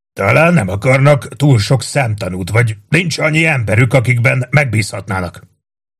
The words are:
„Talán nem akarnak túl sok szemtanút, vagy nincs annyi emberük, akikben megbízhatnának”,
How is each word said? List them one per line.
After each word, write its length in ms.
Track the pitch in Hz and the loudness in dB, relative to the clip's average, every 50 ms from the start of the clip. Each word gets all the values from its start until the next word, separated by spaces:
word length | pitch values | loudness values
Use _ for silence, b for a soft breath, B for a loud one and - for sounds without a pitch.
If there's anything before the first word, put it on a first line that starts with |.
| _ _ _ | _ _ _
„Talán 400 | - 98 101 120 147 160 175 180 | -4 -2 2 2 4 4 4 2
nem 140 | 147 101 | 2 0
akarnak 600 | 90 90 101 104 131 131 135 139 147 147 127 - | -2 -4 -2 0 0 2 4 4 4 4 2 0
túl 320 | - - - 139 151 127 107 | -6 -4 0 2 2 4 2
sok 240 | 101 - 139 123 - | 2 0 0 -2 -2
szemtanút, 680 | - - 147 127 113 104 - 92 90 92 92 95 85 | -4 -4 -2 -2 -2 -4 -6 -6 -8 -6 -8 -6 -2
vagy 280 | 101 117 120 110 107 - _ _ | 0 0 0 0 -4 -8 _ _
nincs 280 | 147 170 190 160 - | -2 0 0 -2 -4
annyi 280 | - 156 156 151 160 165 | -4 -2 0 0 0 0
emberük, 480 | 160 147 127 107 101 - 113 135 123 147 | 0 0 -2 -2 0 2 2 2 2 2
akikben 540 | 135 110 127 123 117 113 - 127 131 - - | 2 2 0 0 0 0 0 0 -2 -2 0
megbízhatnának”, 960 | - 147 147 123 104 110 107 - - 101 - - 98 95 90 85 - - - - _ _ _ _ _ _ _ _ _ | 0 0 0 0 -2 -4 -4 -4 -8 -12 -8 -6 -6 -6 -6 -8 -10 -14 -20 -20 _ _ _ _ _ _ _ _ _